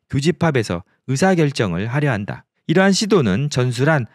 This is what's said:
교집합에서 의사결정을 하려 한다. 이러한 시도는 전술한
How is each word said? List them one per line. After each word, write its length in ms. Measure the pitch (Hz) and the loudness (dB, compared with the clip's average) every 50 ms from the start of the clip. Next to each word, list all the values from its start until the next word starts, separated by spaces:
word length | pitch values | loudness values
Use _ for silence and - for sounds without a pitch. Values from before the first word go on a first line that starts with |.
| _ - | _ -6
교집합에서 760 | 123 139 135 175 175 - 170 165 143 131 - - 90 85 - _ _ _ _ 127 | -4 -2 -2 -2 -2 0 0 0 0 0 -2 -2 -6 -8 -8 _ _ _ _ -6
의사결정을 800 | 131 135 185 190 190 165 156 139 - - 117 92 82 87 104 | -2 0 2 2 2 2 0 0 0 -2 -2 -2 -2 -4 -4
하려 260 | 120 123 147 147 143 | -4 -4 -2 -2 -2
한다. 320 | 117 101 101 - 62 - - _ _ _ _ | -2 -2 -4 -8 -10 -12 -14 _ _ _ _
이러한 260 | - 160 185 190 202 | 0 2 4 4 4
시도는 580 | 190 - 220 196 220 175 127 98 90 117 147 143 | 2 2 2 2 2 2 4 2 0 0 -2 -2
전술한 560 | - 131 123 127 117 117 135 156 160 139 110 - | -2 -2 -2 -2 0 0 2 2 2 0 0 -4